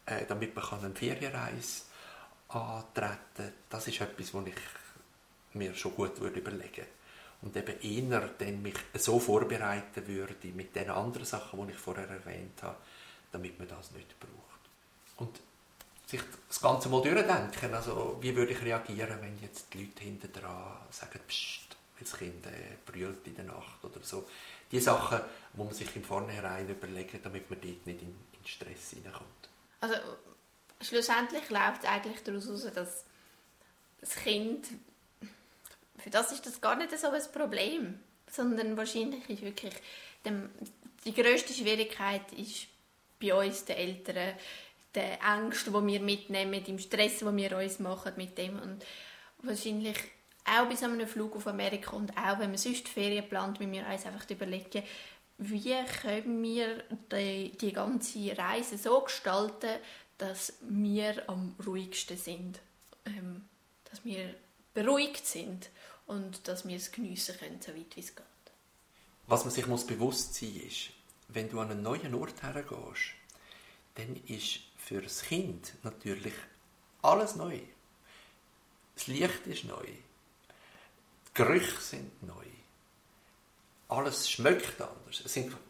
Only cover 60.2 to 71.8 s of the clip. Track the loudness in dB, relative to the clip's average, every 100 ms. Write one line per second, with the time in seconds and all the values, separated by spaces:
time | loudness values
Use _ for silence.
60.2 | -4 -2 -6 -6 0 4 4 4 2 0
61.2 | -2 -2 -2 -4 -4 -2 -2 -4 -4 -4
62.2 | -6 -6 -6 -10 -14 _ -20 -12 -8 -6
63.2 | -6 -8 -14 _ _ _ -20 -12 -6 -6
64.2 | -6 -10 -18 _ _ 2 6 8 6 2
65.2 | -4 -2 -4 -6 -10 -16 -20 -16 -6 -4
66.2 | -4 -6 -6 -4 -4 -6 -6 -4 -4 -2
67.2 | -4 -4 -10 -10 -10 -10 -12 -12 -12 -14
68.2 | -18 -20 -20 -20 _ _ _ -20 -20 -10
69.2 | 2 4 4 0 2 2 0 2 2 2
70.2 | -2 -4 -6 -8 -8 -6 -8 -12 -20 -20
71.2 | -8 -4 -2 0 -2 0